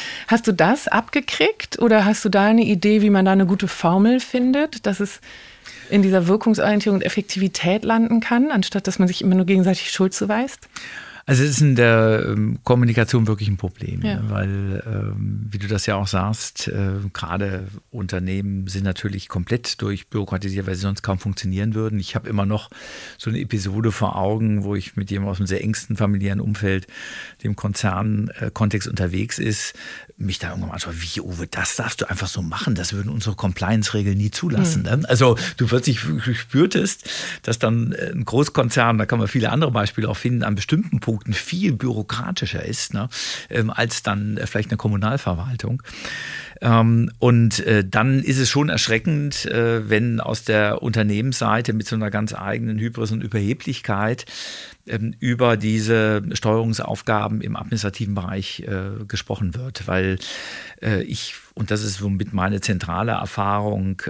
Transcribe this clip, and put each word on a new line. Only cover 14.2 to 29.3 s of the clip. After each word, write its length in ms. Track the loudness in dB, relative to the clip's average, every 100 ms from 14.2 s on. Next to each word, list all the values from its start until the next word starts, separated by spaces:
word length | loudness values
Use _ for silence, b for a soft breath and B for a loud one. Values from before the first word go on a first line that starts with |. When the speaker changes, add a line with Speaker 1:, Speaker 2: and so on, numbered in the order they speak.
| -2
Speaker 2:
Weil, 540 | -2 -2 -2 -2 -4 -4
ähm, 600 | -4 -4 -4 -4 -4 -6
wie 80 | -6
du 80 | -2
das 180 | -2
ja 120 | 0 0
auch 100 | 0
sagst, 640 | 0 0 -2 -6 -8 -6
äh, 240 | -2 -2 -2 -4
gerade 560 | -8 -6 -4 -4 -4 -8 -14 _
Unternehmen 760 | -8 -6 -4 -2 -2 -2 -4 -4
sind 180 | -2
natürlich 440 | -2 -2 -4 -6 -6
komplett 540 | -6 -2 -4 -4 -6
durchbürokratisiert, 840 | -4 -6 -6 -6 -4 -4 -4 -6 -4
weil 80 |
sie 80 | -2
sonst 200 | -2 -2
kaum 160 | -2 -2
funktionieren 560 | -2 -4 -2 -2 -2
würden. 260 | -2 -2 -2
Ich 140 | -4
habe 160 | -6 -4
immer 160 | -2 0
noch 240 | -2 -4 B B B B B
so 100 | -6
eine 120 | -4
Episode 520 | -2 -4 -2 0 0
vor 240 | 0 -2 0
Augen, 480 | 0 0 2 0
wo 100 | 0
ich 220 | -4 -4 -6
mit 140 | -4
jemandem 220 | -2 -2
aus 60 | -2
einem 80 | -2
sehr 160 | -2
engsten 360 | -2 -4 -4 -2
familiären 420 | 0 2 0 -2
Umfeld, 460 | -2 -2 0 -2 -4 B B B B B
dem 120 | -6 -4
Konzern, 760 | -4 -2 -2 0 0 0 -2 -4
äh, 100 | -8
Kontext 380 | 0 0 0 -4
unterwegs 500 | -2 -2 -2 -4